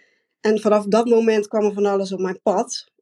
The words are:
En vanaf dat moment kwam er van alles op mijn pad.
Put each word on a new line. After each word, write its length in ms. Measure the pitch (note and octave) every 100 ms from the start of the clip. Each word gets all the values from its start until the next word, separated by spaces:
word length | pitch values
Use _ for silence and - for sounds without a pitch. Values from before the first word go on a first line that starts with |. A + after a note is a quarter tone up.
| _ _ _ _
En 200 | G#3+ G#3
vanaf 240 | G#3+ G#3
dat 220 | G#3 G#3+ A#3
moment 420 | A3+ A3+ A3 G#3
kwam 160 | A3
er 80 | G#3
van 140 | G3 G3+
alles 260 | G3 F#3+
op 60 | F#3
mijn 200 | F#3 F#3
pad. 440 | - F#3 C4 - - _